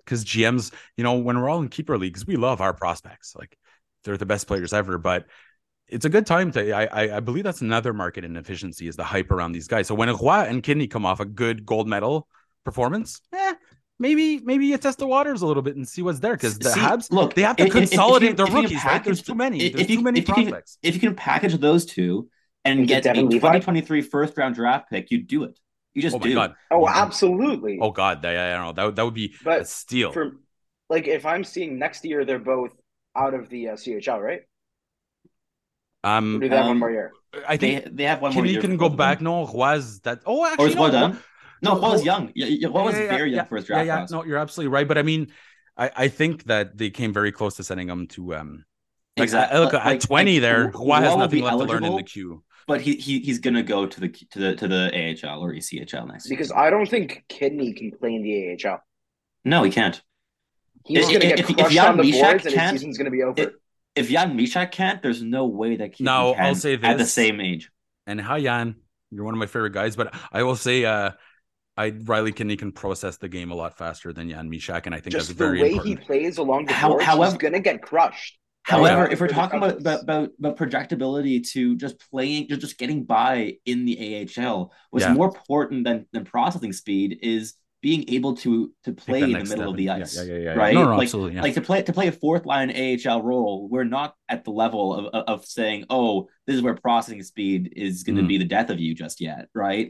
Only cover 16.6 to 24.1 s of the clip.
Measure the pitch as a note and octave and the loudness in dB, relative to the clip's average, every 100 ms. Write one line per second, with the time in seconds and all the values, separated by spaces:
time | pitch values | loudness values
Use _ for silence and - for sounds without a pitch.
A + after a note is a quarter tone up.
16.6 | A2+ - C3 A#3 - F#3+ F3 - G#3 A#3+ | 0 2 2 2 2 2 2 2 2 4
17.6 | F#3+ A#3 F#3+ - G#3+ B3+ A3+ F#3+ F#3+ A3 | 4 6 4 6 6 8 6 4 2 4
18.6 | A3 D3+ B2+ D#3+ G3+ F3+ - A#3 C4 F3 | 2 0 0 0 0 -2 -2 -2 -2 0
19.6 | F3 C#3+ F#3 A3+ A#3+ B3 - G3+ G#3+ F#2 | 0 0 2 2 2 2 2 2 0 -2
20.6 | - - E3 F3 A3 F#3 - D3 G3 D#3+ | -12 -6 -4 0 0 0 -2 0 0 2
21.6 | D3 E3+ E3+ - F2 F#2+ - _ _ _ | 4 4 2 -2 -2 -2 -6 _ _ _
22.6 | C3+ C3+ B2 C3+ B2+ A#2 C3 A#2 D#3+ F3 | 0 2 4 4 4 4 4 4 6 4
23.6 | F3+ E3 D#3 D3+ - | 4 0 0 -2 -2